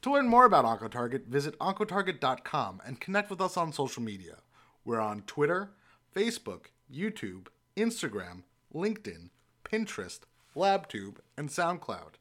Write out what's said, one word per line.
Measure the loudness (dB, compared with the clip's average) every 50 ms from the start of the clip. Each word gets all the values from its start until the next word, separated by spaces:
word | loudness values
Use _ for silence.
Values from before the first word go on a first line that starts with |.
To | 0 4
learn | 4 4 6 8
more | 10 10 10
about | 12 10 8 8
Oncotarget, | 6 2 0 -2 -6 -4 -4 -4 -2 -2 -6 -6
visit | 0 0 0 0 0 -4 -2
oncotarget | -2 -2 0 0 -4 -2 0 -2 0 -2 -2 0
dot | 0 0 0 0 -4
com | -4 -2 -2 -2 -2 -6 -12 -12
and | -12 -12 -10
connect | -8 -2 -2 -2 0 -2
with | -2 -2
us | -2 -2 0
on | -2 -2 -2
social | -2 -2 -4 -4 -2 -6
media. | -6 -6 -6 -10 -12 -16 -18 -20 _ _ _ -20 -20 _ _ _ _
We're | -2 0 0
on | 0 0 -2 -6
Twitter, | -10 -10 -2 0 2 2 2 0 -2 -6 -14 _ _ _ _ _ _ _ _
Facebook, | 0 0 0 -2 -4 -8 -8 -10 -10 -12 -20 _ _ _ _
YouTube, | -8 -4 -4 -4 -4 -4 -8 -8 -8 -10 -16 -20 _ _ _ _ _
Instagram, | -2 -2 -2 0 -2 -6 -4 -4 -6 -8 -8 -14 -18 -20 _ _ _ _ _
LinkedIn, | -6 -4 -2 -2 -2 -4 -8 -12 -12 -12 -18 -20 _ _ _ _ _ _ _
Pinterest, | -4 -2 -2 -2 -4 -6 -8 -8 -10 -10 -16 -18 _ _ _ _ _ _
LabTube, | 0 2 2 2 2 0 -6 -10 -10 -10 -10 -14 -18 _ _ _
and | -10 -8 -6
SoundCloud. | -2 -2 0 0 -2 -4 -6 -8 -8 -8 -10 -16 -20 -20